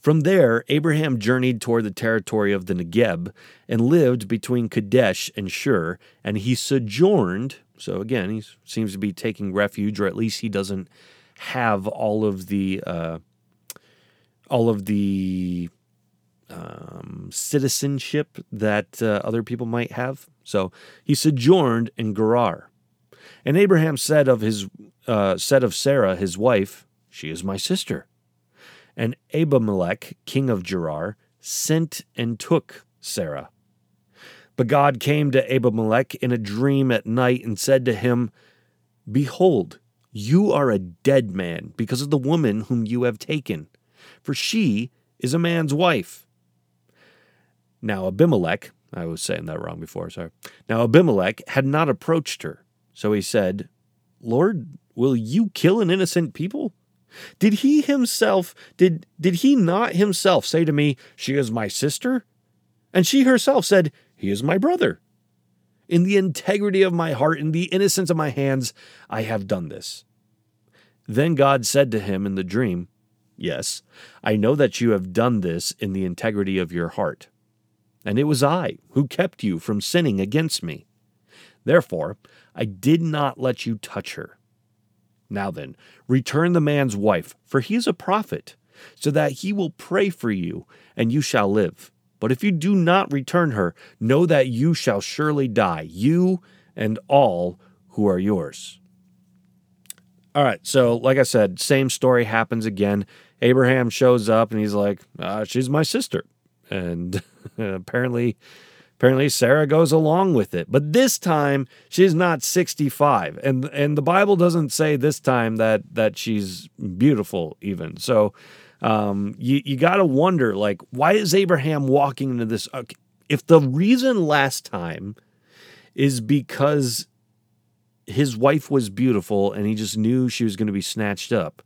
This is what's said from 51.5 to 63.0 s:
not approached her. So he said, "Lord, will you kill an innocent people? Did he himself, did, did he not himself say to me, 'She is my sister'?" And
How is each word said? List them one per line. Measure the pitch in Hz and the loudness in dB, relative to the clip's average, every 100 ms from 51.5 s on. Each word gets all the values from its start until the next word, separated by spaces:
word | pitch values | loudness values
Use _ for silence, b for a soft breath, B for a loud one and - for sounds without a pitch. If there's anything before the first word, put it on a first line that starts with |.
| - 135 | 0 0
not | 147 160 | 2 0
approached | - - 165 - - | -2 0 -2 -2 -10
her. | - - _ _ _ - | -10 -14 _ _ _ -6
So | 107 | -2
he | 107 | -2
said, | 95 113 95 101 - _ _ _ _ _ | 0 0 0 -2 -10 _ _ _ _ _
"Lord, | 117 117 185 196 127 139 _ | -4 0 2 0 -8 -18 _
will | - 127 123 | -2 0 0
you | 110 156 220 | 0 0 -2
kill | - 165 208 | 2 2 4
an | 190 | 2
innocent | 190 185 - 165 | 2 0 0 -2
people? | - 170 285 247 _ _ _ _ B B B | -4 -8 -6 -8 _ _ _ _ B B B
Did | 208 | 0
he | 208 269 302 | 2 4 2
himself, | 285 285 240 - 220 196 175 - B _ | 2 0 0 0 2 2 -2 -10 B _
did, | 185 165 - _ | 2 2 -8 _
did | 170 175 | 0 2
he | 269 277 | 4 4
not | 175 180 233 | 4 2 0
himself | 175 208 180 196 165 - | 2 0 2 2 2 2
say | 156 | 0
to | 165 | 2
me, | 147 147 135 b b | 2 2 0 b b
'She | - | -4
is | 139 123 | -2 -2
my | 113 107 | -2 -4
sister'?" | - 143 - 247 254 - _ _ _ _ _ _ | -4 -4 -2 -2 -2 -4 _ _ _ _ _ _
And | 185 | 0